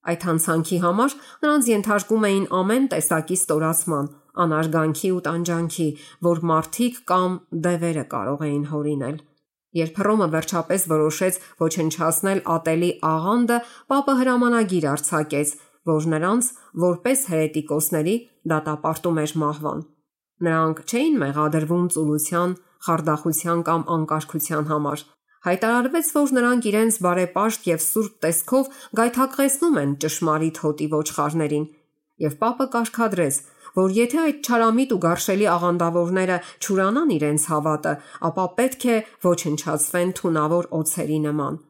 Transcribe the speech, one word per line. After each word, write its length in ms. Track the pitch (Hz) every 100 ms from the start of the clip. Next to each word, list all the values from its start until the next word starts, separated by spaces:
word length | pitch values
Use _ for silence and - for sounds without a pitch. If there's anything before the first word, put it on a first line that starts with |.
Այդ 180 | - 170
հանցանքի 560 | 180 160 - 165 160 180
համար 380 | 175 190 262 - -
նրանց 340 | - 302 294 233
ենթարկում 580 | 220 214 208 196 220 208
էին 200 | 196 196
ամեն 320 | 185 185 233 269
տեսակի 500 | - - 165 156 180
ստորացման, 720 | - 151 160 165 - 151 143 - _
անարգանքի 760 | - 170 156 160 160 156 156 190
ու 100 | 180
տանջանքի, 680 | 151 170 175 170 170 - 160 147 - -
որ 240 | 175 170
մարդիկ 580 | 165 160 160 - 240 240
կամ 300 | - 185 185 180 _ 165
դևերը 480 | 170 175 170 156
կարող 400 | 123 - 101 139
էին 200 | 151 147
հորինել։ 520 | 147 151 147 147 127 151 - _ _ _ _
Երբ 240 | 170 160 160
Հռոմը 280 | 202 214 175
վերջապես 580 | 160 156 175 160 185
որոշեց 540 | 175 156 156 156 190 185 -
ոչնչացնել 840 | - 165 160 160 156 165 160 196 196
ատելի 460 | - 165 165 160 175 175
աղանդը, 560 | 160 160 175 233 233 240 240 -
Պապը 320 | - 269 277
հրամանագիր 720 | 269 254 247 240 233 214 180 151
արձակեց, 640 | 143 - 165 151 143 147 - _ _
որ 240 | - 156 160
նրանց, 400 | 156 175 226 233 - -
որպես 500 | 165 175 175 233 269
հերետիկոսների, 920 | - 160 156 156 147 147 156 160 156 226 240 _
դատապարտում 760 | 170 156 156 151 160 160 175 160
էր 160 | 151
մահվան։ 480 | 160 147 147 151 151 160 _ _ _ _ _
Նրանք 400 | 170 160 160 156
չէին 320 | - 233 311
մեղադրվում 680 | 285 139 143 151 156 156 175 175
ծուլության, 680 | 170 156 151 147 170 180 185 _ _
խարդախության 840 | - 165 160 151 165 160 175 170
կամ 220 | 165 165 147
անկարգության 800 | 160 156 156 - 156 - 151 151
համար։ 380 | 151 147 147 - _ _ _
Հայտարարվեց, 640 | - 190 220 240 247 330 320
որ 240 | 294 285
նրանք 320 | 254 240 247
իրենց 320 | 226 208 226 220
բարեպաշտ 680 | 180 175 180 185 214 220 -
և 160 | 165
սուրբ 320 | - 220 208 _
տեսքով 540 | 156 165 - 262 269 - -
գայթակղեցնում 840 | 208 233 240 262 269 277 269 339 254
են 140 | 143
ճշմարիտ 600 | 143 156 - 165 156 160 160
հոտի 320 | 156 151 151
ոչխարներին, 800 | 151 151 - 147 160 151 147 151 - _ _ _ _
և 140 | 156
Պապը 320 | 147 220 247 269
կարգադրեց, 720 | 240 226 - 226 185 156 - - _ -
որ 180 | - 190
եթե 280 | 196 240 294
այդ 200 | 320 294
չարամիտ 520 | - 240 226 226 262
ու 60 | 214
գարշելի 480 | 165 175 - 196 208
աղանդավորները 880 | 175 175 175 170 170 170 185 185 180 -
չուրանան 560 | - - 196 190 240 320
իրենց 320 | 165 147 151
հավատը, 480 | - 151 151 151 160 151 - -
ապա 280 | 170 170 185
պետք 340 | 185 254 262
է 120 | 240 226 220 -
ոչնչացվեն 920 | 180 170 160 147 - 151 - 180 175
թունավոր 560 | 185 185 160 151 175 170
օձերի 480 | 160 156 - 151 156
նման։ 380 | 151 151 151 160